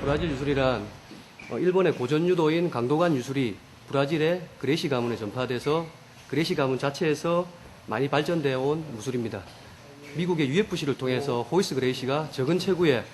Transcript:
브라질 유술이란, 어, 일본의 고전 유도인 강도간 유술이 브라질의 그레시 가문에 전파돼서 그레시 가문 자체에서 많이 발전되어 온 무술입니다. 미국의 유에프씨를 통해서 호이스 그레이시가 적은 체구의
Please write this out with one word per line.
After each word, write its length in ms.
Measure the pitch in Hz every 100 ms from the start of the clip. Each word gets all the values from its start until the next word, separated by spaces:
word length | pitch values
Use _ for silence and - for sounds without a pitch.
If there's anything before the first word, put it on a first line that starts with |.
브라질 260 | 135 147 170
유술이란, 540 | 131 143 135 131 117 104 - - - - - -
어, 100 | 117
일본의 360 | 175 180 175
고전 340 | 131 123 151 175
유도인 400 | 175 156 165 175
강도간 480 | 131 120 151 175 139
유술이 400 | 120 135 120 92 - - -
브라질의 580 | 139 143 160 156 180 165 -
그레시 320 | 127 165 156
가문에 260 | 127 120 110
전파돼서 720 | 107 117 127 123 143 160 160 - - - -
그레시 260 | 135 165
가문 240 | 151 135 127
자체에서 680 | 143 139 160 147 170 170 180 - - - -
많이 220 | 110 139
발전되어 500 | 143 151 175 143 131
온 240 | 135 160 151
무술입니다. 460 | 113 131 120 113 101 - - - - - - -
미국의 360 | 143 175 165 139
유에프씨를 480 | 156 220 170 143 127
통해서 420 | 127 123 139 120
호이스 340 | 117 - -
그레이시가 540 | 131 123 127 127 143 151
적은 260 | - 131 180
체구의 440 | 185 170 170 120 -